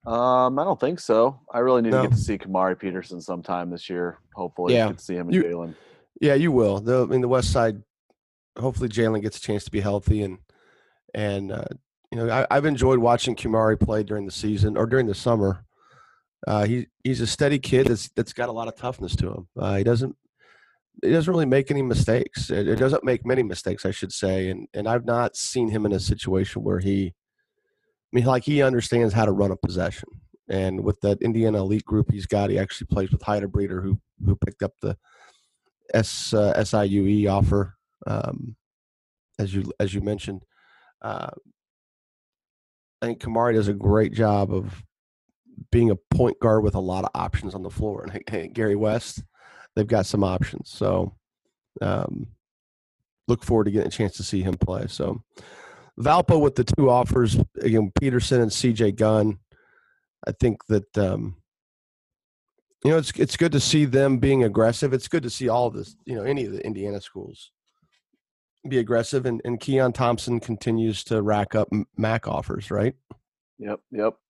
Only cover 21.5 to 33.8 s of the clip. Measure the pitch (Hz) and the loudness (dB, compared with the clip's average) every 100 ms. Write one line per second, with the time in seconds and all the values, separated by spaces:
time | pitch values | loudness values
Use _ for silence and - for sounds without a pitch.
21.5 | 135 135 143 127 117 - 110 - - - | 2 2 -2 0 0 2 2 0 -6 -4
22.5 | - 101 110 131 151 131 123 120 131 110 | -2 0 2 2 2 0 -2 0 0 0
23.5 | 95 92 92 92 - 95 - 98 95 92 | -4 -6 -4 -4 -6 -8 -4 -2 0 -2
24.5 | 92 - - 107 120 120 120 120 - - | -6 -8 -6 -2 -2 0 0 0 -4 -6
25.5 | 127 113 107 107 95 - 101 - 95 98 | -2 0 0 0 0 -2 -2 0 0 -2
26.5 | - 104 92 98 98 92 - _ _ _ | -4 -4 -2 0 0 -2 -8 _ _ _
27.5 | _ _ _ _ _ _ 123 123 127 - | _ _ _ _ _ _ 2 2 2 2
28.5 | 147 135 123 - 120 117 107 107 98 101 | 2 4 2 0 2 4 4 2 2 0
29.5 | 92 - 90 87 - - - _ _ - | 0 -4 -2 -4 -6 -18 -20 _ _ -4
30.5 | 95 95 95 101 - 101 101 117 113 113 | -2 -2 -2 -2 0 0 0 0 2 2
31.5 | 107 95 104 - 107 - 101 92 104 101 | 2 0 -2 0 0 2 -2 0 0 0
32.5 | 95 98 - - - 95 - - 104 98 | 0 -2 -8 -4 -2 0 -2 0 -2 -2
33.5 | 101 101 92 | -4 -4 -4